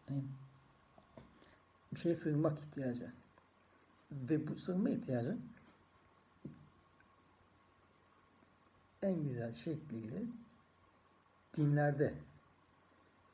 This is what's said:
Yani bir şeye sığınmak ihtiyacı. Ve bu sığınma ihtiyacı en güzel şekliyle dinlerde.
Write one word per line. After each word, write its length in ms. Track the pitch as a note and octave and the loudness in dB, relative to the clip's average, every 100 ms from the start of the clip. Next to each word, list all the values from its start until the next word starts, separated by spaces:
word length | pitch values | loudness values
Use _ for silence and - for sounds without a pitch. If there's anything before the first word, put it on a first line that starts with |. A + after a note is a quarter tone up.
| - | -4
Yani 140 | C3+ - - - - - - - - - - - - - - _ _ - | -4 -4 -8 -14 -20 -20 -20 -20 -20 -20 -20 -20 -20 -20 -20 _ _ -14
bir 80 | - | 0
şeye 140 | E3+ | 2
sığınmak 440 | E3 D#3 D3 D#3+ - | 2 4 4 4 2
ihtiyacı. 540 | - C#3+ C3 A2+ - - - - - _ _ - _ - - | -6 -4 -2 -2 -6 -12 -20 -20 -20 _ _ -20 _ -20 -12
Ve 360 | C#3+ B2 D#3 D3 | -6 0 2 0
bu 80 | - | -4
sığınma 340 | - F3+ B3 | -2 2 2
ihtiyacı 460 | - - B2 B2 B3 - - - - - - - - _ - - - - - _ - - _ _ _ _ _ _ _ _ _ _ _ _ _ - _ _ _ _ - | 0 0 0 0 -2 -6 -16 -20 -20 -20 -20 -20 -20 _ -16 -16 -16 -20 -20 _ -20 -20 _ _ _ _ _ _ _ _ _ _ _ _ _ -20 _ _ _ _ -2
en 200 | G3+ E3+ | 2 2
güzel 300 | C#3+ A#2+ A#2 | 0 -2 -4
şekliyle 720 | - E3+ D3 - A2+ A2 E3+ A#3+ - - - _ _ - _ _ _ _ _ _ - | -4 -4 -6 -6 -6 -6 -6 -6 -8 -16 -20 _ _ -20 _ _ _ _ _ _ 2
dinlerde. 580 | D3 D3 D3 C#3+ C3+ - - - - _ _ _ _ - - _ _ | 4 6 4 4 2 0 -10 -20 -20 _ _ _ _ -20 -20 _ _